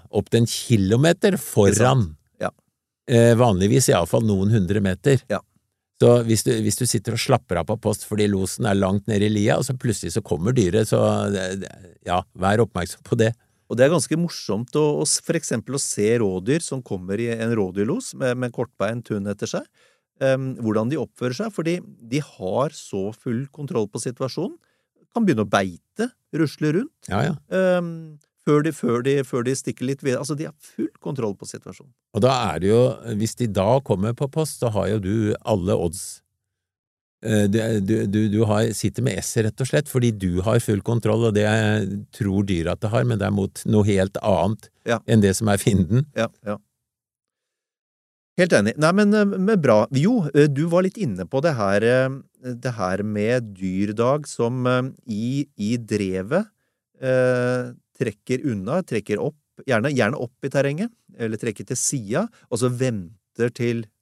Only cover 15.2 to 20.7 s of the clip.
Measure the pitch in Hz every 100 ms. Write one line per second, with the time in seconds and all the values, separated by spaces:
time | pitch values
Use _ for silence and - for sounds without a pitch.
15.2 | - 165 - 120 - 131 - - 104 120
16.2 | 107 92 92 151 - 135 127 98 90 101
17.2 | 117 117 113 117 95 92 104 208 - 131
18.2 | 131 123 127 117 120 - 98 120 120 107
19.2 | 101 101 110 175 294 _ _ _ _ -
20.2 | 135 131 131 127 113